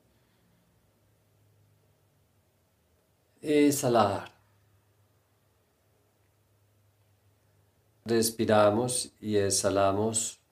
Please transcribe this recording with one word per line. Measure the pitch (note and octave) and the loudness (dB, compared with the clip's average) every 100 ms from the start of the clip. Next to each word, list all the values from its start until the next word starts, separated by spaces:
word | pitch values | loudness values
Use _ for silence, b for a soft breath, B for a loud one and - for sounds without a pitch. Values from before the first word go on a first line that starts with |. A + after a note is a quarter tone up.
| _ _ _ _ _ _ _ _ _ _ _ _ _ _ _ _ _ _ _ _ _ _ _ _ _ _ _ _ _ _ _ _ _ _ | _ _ _ _ _ _ _ _ _ _ _ _ _ _ _ _ _ _ _ _ _ _ _ _ _ _ _ _ _ _ _ _ _ _
Exhalar. | D3+ D3+ D3 C#3 C3 A#2 G2+ F#2 - _ _ _ _ _ _ _ _ _ _ _ _ _ _ _ _ _ _ _ _ _ _ _ _ _ _ _ _ _ _ _ _ _ _ _ _ _ | -2 2 2 2 0 2 2 -2 -10 _ _ _ _ _ _ _ _ _ _ _ _ _ _ _ _ _ _ _ _ _ _ _ _ _ _ _ _ _ _ _ _ _ _ _ _ _
Respiramos | - A#2 - - A2+ G#2+ G#2 G#2 B2 - - _ | -2 0 0 -2 0 4 4 2 -2 -6 -10 _
y | A2 G#2 | -4 -2
exhalamos | G2 F#2+ G#2 F#2+ G2 G2 A2+ A2+ - - _ | 0 -2 0 2 2 0 -2 -4 -8 -12 _